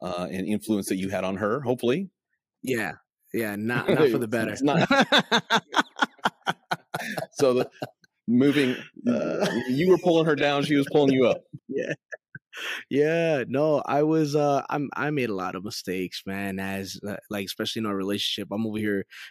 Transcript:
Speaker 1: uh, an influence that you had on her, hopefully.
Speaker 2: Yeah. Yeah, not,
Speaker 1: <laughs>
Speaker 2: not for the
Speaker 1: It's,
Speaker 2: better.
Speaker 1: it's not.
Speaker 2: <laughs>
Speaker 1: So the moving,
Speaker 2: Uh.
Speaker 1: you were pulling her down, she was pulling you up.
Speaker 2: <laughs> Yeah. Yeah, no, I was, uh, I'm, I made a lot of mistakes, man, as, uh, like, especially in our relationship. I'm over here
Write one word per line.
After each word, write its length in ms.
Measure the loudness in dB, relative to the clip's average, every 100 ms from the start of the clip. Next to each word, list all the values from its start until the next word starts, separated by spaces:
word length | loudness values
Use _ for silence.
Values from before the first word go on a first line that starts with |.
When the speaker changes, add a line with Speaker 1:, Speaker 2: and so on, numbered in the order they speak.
Speaker 1:
uh, 260 | -8 -6 -6
an 140 | -6
influence 440 | -4 -4 -2 -2 -2
that 80 | -4
you 120 | -2
had 160 | -2
on 120 | -4 -2
her, 240 | -2 -2
hopefully. 480 | -2 -2 0 -2 -4 _ _ _ _ _
Speaker 2:
Yeah. 300 | -6 -4 -4 -10 _ _ _
Yeah, 240 | -6 -4 -4
not, 320 | -4 -2 0
Speaker 1:
<laughs> 0 |
Speaker 2:
not 200 | 4 4
for 80 | 2
the 60 |
Speaker 1:
It's, 20 | 0
Speaker 2:
better. 260 | -2 -2
Speaker 1:
it's 100 | 0
not. 1000 | 2 2 4 4 4 2 2 0 2 -2 0
Speaker 2:
<laughs> 40 | -2 -2 -2 -4 _ -4 -2 -6 -6 -6 -10 _ -10 -6 -6 -6
Speaker 1:
So 220 | 2 2
the 160 | 4 0 -6 -14 _ _ _ 0
moving, 480 | 4 6 4 2 0 -8 -6 -2
Speaker 2:
Uh. 400 | 0 -2 -2 -2 -2 -2
Speaker 1:
you 220 | 2 4
were 80 | 4
pulling 280 | 6 4 4
her 80 |
down, 300 | 2 2 0
she 120 | 2 2
was 100 | 4
pulling 220 | 4 6
you 140 | 6 4
up. 180 | 2 -4
Speaker 2:
<laughs> 140 | -18 -8
Yeah. 240 | -6 -4 -8 _ -20 _ -20 _ -12 -10 -10 -2
Yeah, 560 | 0 2 2 2 0 0
no, 360 | 0 2 2
I 180 | 0 0
was, 300 | 2 2 2
uh, 280 | 2 2 2 0
I'm, 180 | -4 -4
I 160 | -4 -4
made 180 | -2 -2
a 60 |
lot 200 | -4 -6
of 100 | -6
mistakes, 580 | -8 -10 -6 -4 -4 -6
man, 340 | -8 -6 -6 -6
as, 400 | -6 -6 -8 -10 -10
uh, 100 | -10 -8
like, 160 | -8
especially 360 | -6 -6 -6 -4
in 60 | -4
our 80 |
relationship. 540 | -4 -2 -2 -4 -6 -6
I'm 160 | -4 -4
over 120 | -2
here 260 | -2 -2 -6 -14 -14